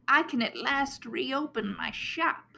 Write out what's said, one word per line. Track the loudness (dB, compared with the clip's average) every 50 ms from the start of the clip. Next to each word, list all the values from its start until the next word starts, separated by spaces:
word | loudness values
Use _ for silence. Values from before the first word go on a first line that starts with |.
| _
I | 4 4 4 4
can | 4 2 0 0
at | 0 0
last | -2 -2 0 2 2 2 0 -2 -6 -10
reopen | -8 -4 -2 -2 0 0 0 -2 -2 -2 -4 -4 -4 -4
my | -4 -4 -6 -4
shop. | -4 -6 -6 -2 0 2 0 0 0 -6 -14 _